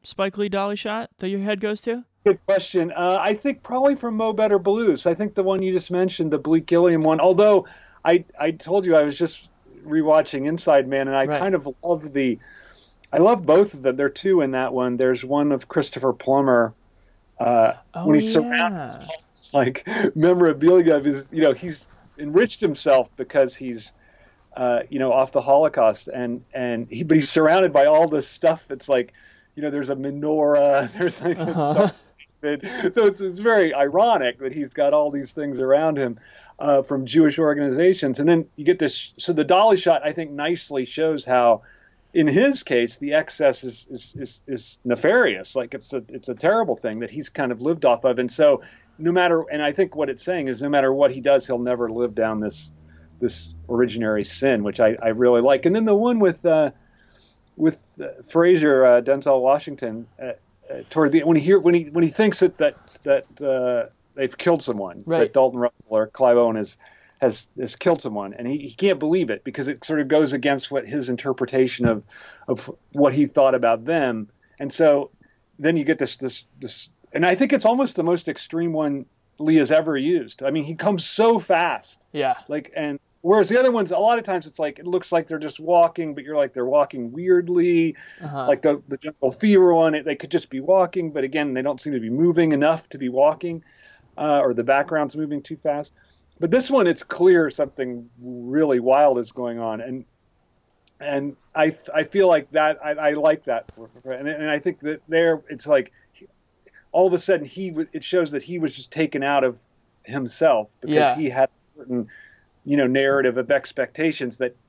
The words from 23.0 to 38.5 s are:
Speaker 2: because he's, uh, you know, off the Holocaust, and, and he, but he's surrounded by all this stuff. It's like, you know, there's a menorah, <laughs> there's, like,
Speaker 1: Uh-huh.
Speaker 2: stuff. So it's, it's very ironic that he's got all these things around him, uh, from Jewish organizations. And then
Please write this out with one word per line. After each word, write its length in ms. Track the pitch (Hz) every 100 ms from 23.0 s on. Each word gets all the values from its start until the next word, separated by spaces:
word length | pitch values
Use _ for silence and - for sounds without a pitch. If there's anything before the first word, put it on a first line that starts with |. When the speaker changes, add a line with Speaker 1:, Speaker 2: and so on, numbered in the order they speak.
| 120 _
Speaker 2:
because 400 | 127 147 131 -
he's, 380 | 131 117 104 _ _ _ _ _ _ -
uh, 240 | 127 120 -
you 100 | 139
know, 140 | 131
off 180 | 123 135
the 100 | 143
Holocaust, 680 | 135 139 156 - 113 104 -
and, 340 | 131 123 123 -
and 340 | 131 123 120 139
he, 140 | 117
but 120 | 165 156
he's 140 | 139
surrounded 420 | - 156 180 185
by 140 | 143 143
all 220 | 151 165
this 180 | 151 131
stuff. 380 | - 170 165 _
It's 200 | 135 -
like, 240 | 131 123 _ _ _ _ -
you 60 |
know, 60 | 147
there's 200 | 143 131
a 60 | 135
menorah, 960 | 139 143 151 156 147 147 143 139 127
<laughs> 40 | 214
there's, 240 | 180 -
like, 180 | 170 175
Speaker 1:
Uh-huh. 480 | 165 165 147 151 151
Speaker 2:
stuff. 160 | - _ _ - _ 147 147 - 247 294
So 140 | 240 214
it's, 120 | 196
it's 200 | 196 180
very 340 | 220 220 165
ironic 640 | 135 143 160 233 220 127 -
that 140 | 135
he's 160 | 147 139
got 240 | - 143
all 160 | 151 147
these 220 | 143 135
things 280 | - 147 127
around 380 | 131 139 160 147
him, 220 | 131 113 - - - -
uh, 220 | 147 139
from 240 | 135 139 127
Jewish 340 | 143 156 143
organizations. 800 | 160 147 143 131 175 185 143 127
And 100 | 147
then 160 | 165 156